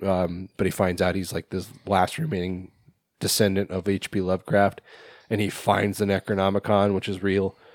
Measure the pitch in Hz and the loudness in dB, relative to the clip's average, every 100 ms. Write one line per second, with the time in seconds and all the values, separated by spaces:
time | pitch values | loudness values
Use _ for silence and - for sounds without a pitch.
0 | 98 92 90 87 92 - 95 - 92 87 | -2 0 0 -4 -10 -2 -2 2 0 2
1 | 90 95 87 85 - 92 - - 98 95 | 0 0 -4 -8 -6 -8 -8 -14 0 2
2 | 92 - 160 95 90 92 92 _ _ _ | 2 -2 -4 -4 -4 -6 -12 _ _ _
3 | _ _ 101 - 104 95 98 95 101 98 | _ _ -4 2 2 2 -2 -4 -2 -2
4 | - 104 92 92 - 98 101 - - - | -2 -4 0 -2 2 4 4 0 -16 -20
5 | - - _ 107 98 - - 98 104 98 | -20 -20 _ -2 -2 -2 2 2 2 0
6 | 101 95 - 98 95 98 - 101 101 95 | 0 0 0 0 2 0 2 4 4 0
7 | - 90 98 98 95 - - | -4 -4 0 0 0 -6 -20